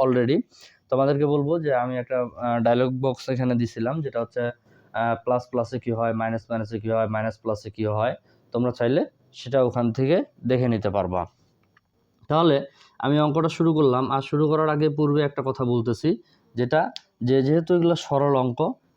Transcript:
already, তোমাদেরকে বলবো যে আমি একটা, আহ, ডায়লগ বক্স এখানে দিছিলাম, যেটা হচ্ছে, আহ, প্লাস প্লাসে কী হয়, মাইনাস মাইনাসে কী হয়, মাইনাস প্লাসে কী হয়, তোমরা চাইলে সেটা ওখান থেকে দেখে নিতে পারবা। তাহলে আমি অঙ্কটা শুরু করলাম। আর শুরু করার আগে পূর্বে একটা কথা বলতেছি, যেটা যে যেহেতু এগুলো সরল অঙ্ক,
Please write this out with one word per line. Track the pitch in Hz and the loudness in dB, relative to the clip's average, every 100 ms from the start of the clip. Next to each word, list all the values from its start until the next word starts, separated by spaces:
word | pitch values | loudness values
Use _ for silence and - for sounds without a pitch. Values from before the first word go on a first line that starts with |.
already, | 131 127 120 160 - _ - _ _ | 2 2 2 0 -2 _ -20 _ _
তোমাদেরকে | 131 135 143 147 | 0 2 2 2
বলবো | 147 143 170 | 0 0 -2
যে | 151 127 | 0 0
আমি | 123 127 | -2 -4
একটা, | 120 127 | -4 -4
আহ, | 123 - 120 120 | -4 -4 -2 0
ডায়লগ | 117 120 127 127 | 2 2 2 0
বক্স | 135 127 - | -2 -4 -4
এখানে | 127 127 120 | -2 0 0
দিছিলাম, | 117 - 113 156 | -2 -4 -4 -4
যেটা | 139 117 | -6 -6
হচ্ছে, | 117 - | -6 -4
আহ, | 120 - _ _ _ 110 117 113 - | -6 -6 _ _ _ -2 -2 -2 0
প্লাস | 123 - | -2 -2
প্লাসে | 127 113 127 | -4 -4 -4
কী | 120 | -4
হয়, | 113 117 | -2 -2
মাইনাস | 113 113 113 - | -2 -2 -4 -6
মাইনাসে | 113 107 113 | -6 -6 -6
কী | 110 | -2
হয়, | 113 110 | -2 0
মাইনাস | 107 110 - | -2 -4 -6
প্লাসে | 110 107 110 | -6 -6 -8
কী | 107 107 | -6 -2
হয়, | 107 117 170 _ _ _ | 0 -2 -4 _ _ _
তোমরা | 120 123 | -2 -2
চাইলে | 120 120 147 285 - _ | 0 0 0 -2 -8 _
সেটা | - 127 135 | -18 -2 0
ওখান | 127 120 120 | 2 2 -2
থেকে | 113 131 175 285 _ 117 | 0 2 0 0 _ -2
দেখে | 127 123 | 0 2
নিতে | 113 104 | 0 0
পারবা। | 98 90 90 85 _ _ _ _ _ _ _ _ _ - | -2 -2 -2 -6 _ _ _ _ _ _ _ _ _ -2
তাহলে | 151 170 143 139 - _ - | 2 4 2 0 -12 _ -8
আমি | 131 147 | -2 2
অঙ্কটা | 151 156 160 | 2 0 -2
শুরু | 160 165 | 0 0
করলাম। | 156 143 123 131 | 4 4 2 0
আর | 135 | -2
শুরু | 135 147 156 | -2 0 2
করার | 156 156 | 2 0
আগে | 151 156 | 2 0
পূর্বে | 143 151 147 | 2 2 2
একটা | 147 143 135 | 0 -2 -4
কথা | 127 123 | -2 0
বলতেছি, | 120 117 113 151 220 _ _ _ 113 | 0 0 -2 -2 -2 _ _ _ -4
যেটা | 123 156 180 - - _ | 0 0 0 -6 -20 _
যে | 120 135 | 2 2
যেহেতু | 131 160 165 180 | 4 2 2 2
এগুলো | 170 165 | 2 0
সরল | - 139 143 135 | 0 0 2 2
অঙ্ক, | 127 117 165 262 _ | 0 -2 -4 -4 _